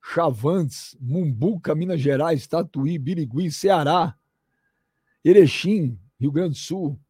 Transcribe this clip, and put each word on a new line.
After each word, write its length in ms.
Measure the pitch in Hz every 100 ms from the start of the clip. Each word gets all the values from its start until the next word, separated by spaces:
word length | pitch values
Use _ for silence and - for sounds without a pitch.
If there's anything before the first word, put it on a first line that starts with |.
Chavantes, 920 | - - 165 117 131 190 151 - - -
Mumbuca, 720 | 123 156 165 117 156 202 - 156
Minas 240 | 180 175
Gerais, 480 | 135 135 156 156 -
Tatuí, 500 | 160 170 147 139 170
Birigui, 540 | 131 175 143 123 180
Ceará. 640 | 143 190 185 143 175 170 - _ _ _ _ _ _ _ _ _ _
Erechim, 760 | 151 196 160 - 175 208 147 107 - _
Rio 120 | 135
Grande 200 | 147 180
do 60 | 139
Sul. 420 | - 190 165 135 _